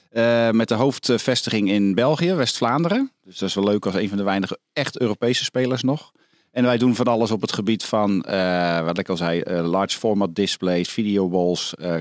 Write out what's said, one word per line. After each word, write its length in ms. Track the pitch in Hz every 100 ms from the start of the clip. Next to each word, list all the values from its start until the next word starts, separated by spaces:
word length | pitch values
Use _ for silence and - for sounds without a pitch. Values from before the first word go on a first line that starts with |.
| _
Eh, 400 | 113 117 117 117
met 180 | 113 113
de 60 |
hoofdvestiging 960 | 110 135 - - 117 - 123 - 110 98
in 260 | 101 101 95
België, 380 | 127 156 170
West-Vlaanderen. 760 | 180 120 - 120 139 196 226 269 _
Dus 140 | 95 90
dat 120 | 95
is 60 | 98
wel 80 |
leuk 220 | 101 104 101
als 100 | 92
een 140 | 101
van 80 | 101
de 60 |
weinige 360 | 98 98 95 - _
echt 260 | - 139 -
Europese 440 | 120 104 120 127
spelers 400 | - 127 127 127
nog. 280 | 127 147 - _ _ _ _
En 120 | 123
wij 140 | 123 120
doen 180 | 127 113
van 100 | 123
alles 260 | 113 110
op 100 | 107
het 100 | 110
gebied 320 | - 104 110
van, 400 | - 110 104 95
eh, 600 | - 98 92 90 87 85 82
wat 120 | 87
ik 120 | 92
al 80 | 85
zei, 220 | 85 85
eh, 300 | - 90 82
large 280 | 95 95 -
format 380 | 113 101 95 82
displays, 540 | 98 - 92 90 87
video 400 | - 107 98 92
walls, 460 | 92 90 87 - -
eh, 200 | 87 82